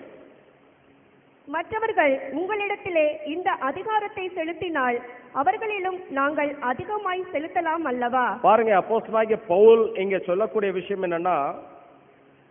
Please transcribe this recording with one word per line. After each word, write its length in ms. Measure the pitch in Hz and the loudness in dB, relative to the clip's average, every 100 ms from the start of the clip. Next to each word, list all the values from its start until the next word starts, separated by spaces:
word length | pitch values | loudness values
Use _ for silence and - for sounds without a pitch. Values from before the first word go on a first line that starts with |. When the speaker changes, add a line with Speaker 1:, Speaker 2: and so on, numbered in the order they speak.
| - - - - _ _ _ _ _ _ _ _ _ _ - | -14 -20 -20 -20 _ _ _ _ _ _ _ _ _ _ -8
Speaker 1:
"மற்றவர்கள் 840 | 311 349 440 440 370 302 269 - | -6 -4 -4 0 2 2 2 -2
உங்களிடத்திலே 920 | 277 370 427 403 403 392 339 302 311 302 | -6 -4 -4 -4 -4 -2 2 2 0 -6
இந்த 240 | 330 359 | -4 -2
அதிகாரத்தை 800 | 330 262 359 440 427 403 381 370 | -2 -4 -6 -2 -2 -2 -6 -8
செலுத்தினால், 680 | 370 320 349 370 302 254 240 240 - - | -6 -6 -6 -4 -2 0 -2 -6 -18 -8
அவர்களிலும் 680 | 262 285 415 427 415 359 370 - | -2 0 0 -2 -4 -4 -6 -6
நாங்கள் 460 | 269 277 302 294 285 | -2 0 0 -2 -2
அதிகமாய் 640 | 247 262 359 415 392 370 359 | -4 -4 -4 -6 -4 -4 -4
செலுத்தலாம் 520 | 320 330 359 330 330 | -6 -4 -4 -2 -2
அல்லவா?" 540 | 302 247 240 254 233 - | -2 -2 0 0 0 2
Speaker 2:
பாருங்க, 360 | 175 220 220 190 | 4 6 6 2
அப்போஸ்தலனாகிய 600 | 165 220 220 220 220 208 - | 2 0 0 0 0 0 2
பவுல் 460 | 175 220 226 220 | 8 10 10 6
இங்க 240 | 190 190 185 | -2 -2 -2
சொல்லக்கூடிய 540 | - 180 214 220 202 | 0 0 0 0 -2
விஷயம் 380 | 185 180 196 185 | -2 -4 -4 -2
என்னன்னா, 440 | 165 180 160 143 - - - - - - - - _ _ | -2 0 0 0 -6 -14 -20 -20 -20 -20 -20 -20 _ _